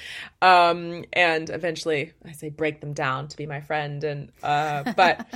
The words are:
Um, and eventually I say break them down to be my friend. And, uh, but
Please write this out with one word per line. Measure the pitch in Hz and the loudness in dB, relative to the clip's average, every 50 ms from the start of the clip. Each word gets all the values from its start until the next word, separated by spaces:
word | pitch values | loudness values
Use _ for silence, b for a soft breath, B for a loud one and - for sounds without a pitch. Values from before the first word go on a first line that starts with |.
| B B B B B B B B | B B B B B B B B
Um, | 180 185 185 180 175 170 170 175 170 170 170 170 - - - | 6 8 8 8 8 6 4 0 -4 -8 -10 -10 -10 -4 0
and | 170 175 170 160 156 160 - | 2 2 2 2 0 -2 -6
eventually | 160 160 170 170 156 156 - 160 156 139 131 - _ _ - | -8 -6 -4 -6 -6 -4 -4 -2 -2 -2 -4 -6 _ _ -20
I | 170 151 | -20 -16
say | - 160 151 | -12 -12 -10
break | 147 - 160 151 151 151 | -6 -4 -4 -4 -4 -6
them | - 147 143 | -10 -10 -6
down | 151 147 131 131 135 139 147 | -4 -2 -2 -2 -4 -8 -10
to | - | -12
be | - 147 | -12 -12
my | 151 143 143 | -10 -10 -10
friend. | 147 - 156 151 147 147 143 143 156 | -8 -4 -4 -4 -4 -6 -6 -6 -6
And, | 151 143 143 139 - _ _ - | -6 -6 -8 -10 -14 _ _ -4
uh, | 147 147 147 151 151 147 143 139 247 196 | -2 0 0 0 -2 -4 -4 -4 -2 2
but | - 185 170 - - 226 B B | 4 4 4 4 0 -4 B B